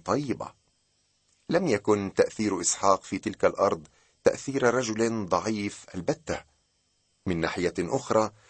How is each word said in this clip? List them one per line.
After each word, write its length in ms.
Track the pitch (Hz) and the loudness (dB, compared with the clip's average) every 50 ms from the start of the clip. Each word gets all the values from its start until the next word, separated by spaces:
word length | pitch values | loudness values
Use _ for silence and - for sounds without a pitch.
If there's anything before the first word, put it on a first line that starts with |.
| - | -4
طيبة. 480 | - 104 139 147 127 98 - - - - _ _ _ _ _ _ _ _ _ _ _ _ _ _ _ _ _ _ - | -2 -2 -2 -2 -4 -6 -6 -8 -12 -14 _ _ _ _ _ _ _ _ _ _ _ _ _ _ _ _ _ _ -2
لم 180 | 156 180 190 165 | 0 0 2 2
يكن 460 | 110 98 - - 104 101 98 92 - | 0 0 2 2 2 2 2 -2 2
تأثير 460 | - - - - - 107 104 98 87 | 2 2 2 2 -2 -2 -2 -2 -2
إسحاق 420 | 87 - - - - 98 95 92 - | -2 -2 -2 0 4 4 4 4 2
في 140 | - 98 92 | -4 -8 -6
تلك 280 | - 107 95 - - | -6 -6 -4 2 0
الأرض 420 | 90 85 - 98 101 95 80 76 - _ _ _ _ _ _ - | 2 2 4 2 2 2 0 -6 -12 _ _ _ _ _ _ 0
تأثير 500 | - - - - - 135 139 127 120 117 | 0 0 0 -4 -4 -2 2 2 4 4
رجل 520 | 127 123 110 110 107 117 117 113 113 101 | 2 0 -2 0 0 0 0 0 -2 -2
ضعيف 600 | 85 92 87 87 110 110 104 101 101 - - - - - | 0 0 0 0 0 -2 -2 -4 -6 -8 -10 -16 -14 -12
البتة. 480 | 92 85 - 160 - - - 82 - - _ _ _ _ _ _ _ _ _ _ _ _ _ _ _ - | -8 -4 -4 -4 -4 -2 -6 -6 -6 -8 _ _ _ _ _ _ _ _ _ _ _ _ _ _ _ -6
من 140 | 98 90 82 | -4 -2 -2
ناحية 340 | 80 78 - - 87 87 - - | -2 -2 -2 -2 -2 -2 -2 -2
أخرى، 520 | 87 87 127 131 - - 113 110 110 101 - _ _ _ | -4 -2 -4 -4 -2 0 2 2 2 0 -2 _ _ _